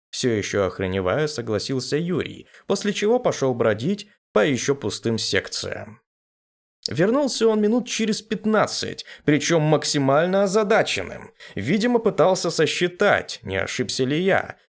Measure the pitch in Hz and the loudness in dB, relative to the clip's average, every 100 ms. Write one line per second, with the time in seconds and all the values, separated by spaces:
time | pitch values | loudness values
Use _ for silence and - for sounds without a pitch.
0 | _ - 127 107 95 104 92 - 95 95 | _ -2 0 0 0 0 0 0 -2 0
1 | 90 120 156 135 117 104 - 135 123 147 | 0 0 -2 -4 -4 -4 -2 -4 -2 -2
2 | 170 160 95 101 - - - 196 202 196 | -2 -2 -4 -10 -20 -10 -4 -2 -2 -2
3 | 208 247 185 - 135 117 113 104 143 208 | 0 2 0 0 0 2 0 0 -2 -4
4 | - _ _ - 160 120 - 139 104 - | -8 _ _ 0 2 0 -2 -2 -4 -4
5 | 113 110 - 95 - - - - - - | -2 -2 0 -2 -2 -8 -8 -10 -12 -18
6 | _ _ _ _ _ _ _ _ - 123 | _ _ _ _ _ _ _ _ -4 0
7 | 196 262 277 - 226 214 208 240 - - | 2 2 0 0 2 2 2 0 -2 -2
8 | 220 - - 220 208 214 147 - - - | -2 -2 -4 -4 0 2 2 -2 -6 -8
9 | - - - 147 147 165 151 151 - 147 | -14 -6 0 2 2 2 4 2 2 0
10 | 135 143 180 190 202 208 208 214 131 98 | 4 4 4 2 2 2 2 2 2 -2
11 | 87 82 - - - - 107 202 240 240 | -6 -10 -16 -20 -12 -6 0 2 2 2
12 | 220 151 165 185 175 160 151 - 175 180 | 2 2 2 2 0 0 0 0 -2 2
13 | 202 101 - - - 95 92 - 123 - | 2 2 0 -10 -6 -4 -2 -4 -4 -2
14 | 131 151 190 143 - - _ | -2 0 0 0 -2 -12 _